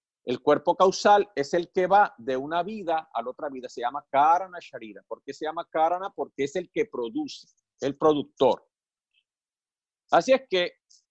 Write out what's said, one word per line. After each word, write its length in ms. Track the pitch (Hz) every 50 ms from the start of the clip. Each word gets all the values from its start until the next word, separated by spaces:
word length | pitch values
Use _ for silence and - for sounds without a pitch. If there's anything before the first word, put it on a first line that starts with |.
| _ _ _ _ -
El 160 | - 123 123
cuerpo 340 | - 147 147 139 - 175 170
causal 560 | - 185 180 185 - - 214 208 202 196 - -
es 180 | 139 139 -
el 180 | - 175 170 -
que 160 | - 190 180
va 280 | 180 196 208 202 - -
de 220 | - 117 131 131 131
una 240 | 139 151 165 175
vida 480 | 170 202 220 214 185 165 165 160 156 _
a 80 | - 117
la 80 | 117 123
otra 220 | 127 - 156 143
vida, 180 | 135 127 120 120
se 140 | - 123
llama 240 | 117 123 135 143 - _
Karana 480 | - 139 151 160 170 185 190 185 175 170
Sharira. 440 | - - - - 113 107 98 98 _
¿Por 160 | - 113 -
qué 120 | _ 143 139
se 100 | - 156
llama 240 | 151 160 170 165 _
Karana? 400 | - 160 156 165 175 180 190 196
Porque 340 | - - 135 - _ - 139
es 120 | 139 -
el 140 | 185 175 -
que 160 | - 165 147
produce, 600 | - - 127 120 113 113 151 151 131 - - - _ _ _ _ _ _ -
el 180 | 127 143 139 -
productor. 680 | 160 156 151 143 - - _ - 135 120 95 - _ _ _ _ _ _ _ _ _ _ _ _ _ _ _ _ _ _ _ _ _ _ _ _ _ _ _ _ _ -
Así 220 | - 170 165 254
es 100 | 262 262 262 -
que 300 | 190 180 175 170 - _ _ _ _ _ _ _